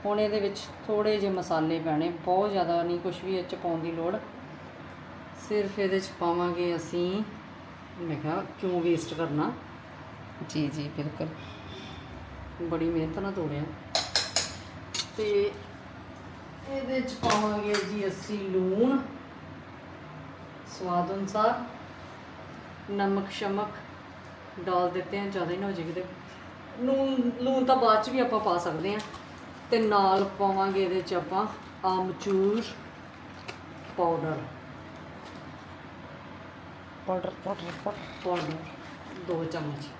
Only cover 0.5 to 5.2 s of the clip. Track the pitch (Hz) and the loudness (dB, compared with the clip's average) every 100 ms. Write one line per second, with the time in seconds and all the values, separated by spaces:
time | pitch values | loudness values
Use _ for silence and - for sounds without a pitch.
0.5 | 202 - - - 208 214 214 196 185 - | -2 -8 -8 0 4 6 4 4 2 2
1.5 | 160 156 165 160 151 170 170 - 185 208 | 4 4 2 4 4 2 0 4 4 6
2.5 | 196 170 170 170 175 180 170 185 185 180 | 4 4 4 2 0 -2 -4 -2 -2 -2
3.5 | 185 180 165 165 165 170 208 - - - | -2 0 0 0 0 0 0 -4 -12 -14
4.5 | - - - - - - - | -14 -14 -14 -14 -14 -14 -14